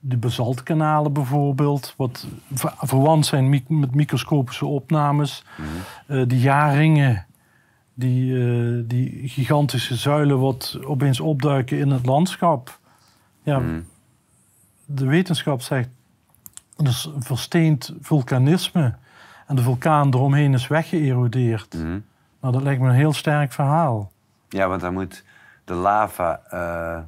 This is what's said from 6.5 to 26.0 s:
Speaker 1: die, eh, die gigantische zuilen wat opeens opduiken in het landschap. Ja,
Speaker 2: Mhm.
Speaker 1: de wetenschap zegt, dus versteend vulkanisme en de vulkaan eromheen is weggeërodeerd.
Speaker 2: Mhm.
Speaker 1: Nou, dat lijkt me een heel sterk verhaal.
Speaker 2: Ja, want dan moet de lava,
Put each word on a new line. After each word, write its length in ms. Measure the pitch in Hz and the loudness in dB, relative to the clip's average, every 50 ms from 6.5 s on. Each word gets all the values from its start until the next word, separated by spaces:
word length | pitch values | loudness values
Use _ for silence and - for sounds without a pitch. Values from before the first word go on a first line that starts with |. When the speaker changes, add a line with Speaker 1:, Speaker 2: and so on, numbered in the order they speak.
| 139 143 151 147 147 151 156 160 156 147 143 135 120 95 87 _ _ _ _ _ _ _ _ _ _ _ _ _ _ | 4 4 4 4 4 4 4 4 6 6 4 4 2 0 -4 _ _ _ _ _ _ _ _ _ _ _ _ _ _
Speaker 1:
die, 400 | 123 127 127 127 127 127 127 127 127 | -4 -2 0 0 0 0 0 0 0
eh, 440 | 123 120 120 120 120 120 120 120 117 117 | 0 0 0 0 0 -2 -2 -4 -4 -2
die 400 | 123 123 127 - - - - - | -2 -2 -2 -2 -6 -10 -10 -10
gigantische 680 | - - 127 117 151 147 147 143 - 123 - - 131 | -6 -6 0 2 2 2 2 2 0 -4 -4 -4 -4
zuilen 420 | 117 - 139 147 151 151 143 139 131 | -2 0 0 2 2 4 2 2 2
wat 380 | 131 135 131 131 - - - 135 - | 2 0 -2 -2 -8 -12 -12 -12 -6
opeens 360 | 135 147 131 143 143 131 120 | -4 -2 0 2 2 2 0
opduiken 580 | 151 160 156 135 127 151 143 135 127 131 151 143 | 0 -2 -2 0 0 0 2 0 0 -2 -2 0
in 120 | 143 139 | 0 0
het 160 | 139 127 123 | 0 0 2
landschap. 720 | 131 131 143 175 185 - - - 170 156 131 123 - - _ _ _ _ _ _ _ _ _ _ _ _ _ | 2 2 2 2 0 -2 0 2 2 2 0 -4 -12 -20 _ _ _ _ _ _ _ _ _ _ _ _ _
Ja, 160 | _ 151 143 131 | _ -2 0 0
Speaker 2:
Mhm. 220 | - 80 80 80 87 - _ _ _ _ _ _ _ _ _ _ _ _ _ _ _ _ _ _ _ | 0 -2 -4 -6 -8 -12 _ _ _ _ _ _ _ _ _ _ _ _ _ _ _ _ _ _ _
Speaker 1:
de 200 | - 143 135 135 | -10 -6 -2 0
wetenschap 540 | 131 143 170 190 - 170 - - 156 147 127 | 2 2 2 2 2 -2 -2 0 -2 -4 -4
zegt, 260 | - - 147 135 120 127 - _ _ _ _ _ _ _ _ _ _ - _ - _ _ _ | -4 -4 -2 -2 -2 -4 -8 _ _ _ _ _ _ _ _ _ _ -20 _ -20 _ _ _
dus 340 | - 156 131 123 - - 156 151 143 | -2 0 0 0 -2 -4 -10 -8 -10
versteend 760 | 123 - 131 120 - - - 175 160 160 151 127 - - - - | -6 -6 -6 -6 -6 -2 0 2 4 4 2 0 -2 -10 -16 -16
vulkanisme 920 | - - 165 147 123 - 143 127 127 143 175 180 - - - 180 147 123 - - _ _ _ - - - - - - | -4 0 0 0 0 0 0 2 4 4 2 2 0 -2 -2 0 0 0 -2 -6 _ _ _ -20 -20 -20 -20 -20 -8
en 100 | _ 143 | _ -2
de 60 | 127 | 0
vulkaan 460 | 120 127 127 123 - 151 156 147 143 139 127 | 0 0 0 0 2 2 2 4 4 4 2
eromheen 400 | 127 131 139 139 147 147 143 135 | 2 2 4 4 4 4 4 4
is 120 | 127 127 | 2 0
weggeërodeerd. 1080 | - 143 156 160 - - 165 151 135 127 123 123 120 113 127 123 113 113 107 - _ - | 0 0 -2 0 0 -2 0 0 2 2 2 0 0 0 0 0 0 0 -2 -6 _ -8
Speaker 2:
Mhm. 240 | 85 80 80 87 101 104 _ _ _ _ _ _ _ | -6 -6 -4 -6 -8 -10 _ _ _ _ _ _ _
Speaker 1:
Nou, 120 | - 131 123 | -4 -2 -2
dat 80 | 131 | 0
lijkt 180 | 135 139 139 127 | 0 0 0 2
me 80 | 131 131 | 2 4
een 60 | 123 | 4
heel 180 | 127 143 156 | 4 4 4
sterk 400 | 147 - - 160 147 147 147 131 | 2 0 0 0 0 0 0 -2
verhaal. 580 | - - 147 135 147 165 170 143 117 107 104 98 _ _ _ _ _ _ _ _ | -2 -2 0 2 2 2 2 0 -2 -4 -6 -8 _ _ _ _ _ _ _ _
Speaker 2:
Ja, 200 | - 98 95 92 | -2 -2 0 0
want 120 | 92 92 | 0 -2
dan 120 | 85 90 | -4 -4
moet 320 | 90 95 95 90 - - _ _ _ - - - - _ _ | -4 -4 -6 -8 -10 -18 _ _ _ -20 -20 -20 -20 _ _
de 100 | - 90 | -8 -6
lava, 680 | 87 90 101 101 107 | 0 0 2 2 2